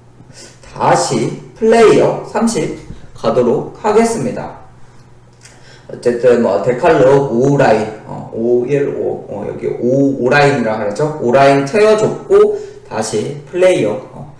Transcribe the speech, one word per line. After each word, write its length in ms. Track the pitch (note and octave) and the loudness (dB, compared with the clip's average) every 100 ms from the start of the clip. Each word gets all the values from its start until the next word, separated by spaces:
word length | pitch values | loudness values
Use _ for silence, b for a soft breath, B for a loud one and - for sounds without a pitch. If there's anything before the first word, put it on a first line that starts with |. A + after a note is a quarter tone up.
| - - - B B B - | -20 -20 -20 B B B -20
다시 680 | - A2+ - - A#2 C3 - - | -6 0 0 0 -2 -4 -6 -14
플레이어 720 | - A3+ A3+ G#3+ - - - - | -2 2 6 6 6 2 -2 -6
삼십 460 | G#3+ A#3 - - - B B B | -2 -2 -2 -4 -8 B B B
가도록 640 | - A2+ A2 A#2 C3+ - - | -6 -2 0 2 0 -4 -6
하겠습니다. 840 | A3 A3 A#3 - A#2 - - - - - - - - - - - B B B B - | 0 2 2 -2 -6 -8 -10 -14 -20 -20 -20 -20 -20 -20 -20 -20 B B B B -18
어쨌든 500 | - A#2+ A#2+ B2+ A2+ | -6 -2 0 2 2
뭐, 180 | G#2+ G2+ | 2 0
데칼로 680 | B2 B2 F3 D#3 C3+ C#3 - | -2 0 2 4 4 4 2
오 260 | A#2 C#3 C#3+ | 0 2 2
라인, 300 | B2+ A2 G#2+ - - | 2 0 -2 -8 -14
어, 240 | G2 - | -16 -12
오, 320 | A2 A#2 B2 B2 | -6 0 0 0
일, 220 | C#3+ C#3+ - | 0 -2 -4
오, 280 | A#2+ - - | -6 -6 -10
어, 180 | G2+ A#2 | -10 -10
여기 200 | - A#2+ | -8 -6
오, 560 | - A#2+ C3+ C#3 A2+ | -4 0 2 2 0
오 40 | A#2 | 0
라인이라 520 | C#3+ C#3+ C3 A2 G#2+ | 2 2 0 -2 -4
하죠. 400 | G2+ G#2 D3+ - | -4 -4 -4 -4
오 80 | A#2+ | 0
라인 340 | C3+ C#3 C#3 | 4 4 4
채워줬고, 960 | C#3 G#3+ G#3+ G#3+ - - - G4+ D4+ B B B - | 2 2 4 4 0 -4 2 4 4 B B B -10
다시 520 | G#2 A2+ G#2+ B2+ - - | -8 -4 -4 -6 -8 -10
플레이어, 420 | F3+ F#3 E3+ G#2+ - - | 0 2 2 0 -4 -10
어, 220 | - - b | -16 -18 b